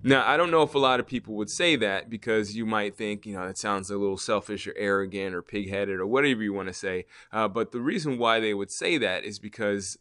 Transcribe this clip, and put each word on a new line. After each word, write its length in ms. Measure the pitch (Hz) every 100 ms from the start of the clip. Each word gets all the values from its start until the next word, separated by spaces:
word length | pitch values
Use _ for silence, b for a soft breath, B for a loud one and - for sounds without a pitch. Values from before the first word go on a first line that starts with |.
| 123
Now, 220 | 135 113
I 80 | 151
don't 140 | 175
know 120 | 165
if 120 | 147
a 40 | 143
lot 220 | 135 127
of 60 | 123
people 280 | 123 110 107
would 120 | 107
say 280 | - 175 139
that 340 | 107 98 110
because 440 | 113 120 110 101
you 120 | 107 110
might 280 | 110 104
think, 300 | 101 107 104
you 80 | 110
know, 120 | 98
"It 120 | 92 95
sounds 340 | 107 98 95
a 60 | 101
little 220 | 101 95
selfish 480 | - 104 - 101 98
or 80 | -
arrogant 580 | 104 98 98 98 95
or 60 | 90
pig-headed," 580 | - 104 98 98 98 95
or 80 | 95
whatever 360 | 127 143 117
you 100 | 107
wanna 220 | 98 95
say. 320 | 90 98 92 - B B
Uh, 160 | 110 107
but 240 | 104 104
the 80 | 123
reason 380 | 131 208 151 123
why 200 | 117 113
they 140 | 110
would 180 | 101 101
say 280 | - 180 165
that 260 | 101 92
is 140 | - 101
because 600 | 104 - 104 101 92 -